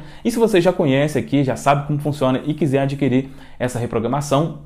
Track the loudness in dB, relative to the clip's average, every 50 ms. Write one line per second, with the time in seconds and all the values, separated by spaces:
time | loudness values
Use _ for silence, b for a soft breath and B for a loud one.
0 | B B B B B -2 0 2 2 4 4 4 4 4 2 2 2 2 4 4
1 | 2 2 0 -2 -2 0 0 2 2 2 -2 0 2 2 2 2 0 -2 -4 -2
2 | -2 -4 -2 0 0 0 0 0 -2 -4 -2 0 0 2 2 2 0 0 -2 0
3 | 0 2 2 0 0 B B B B B B B -4 -4 -2 -4 -4 -2 -2 -2
4 | -2 0 -2 -2 0 0 0 0 0 0 -4 -10 -12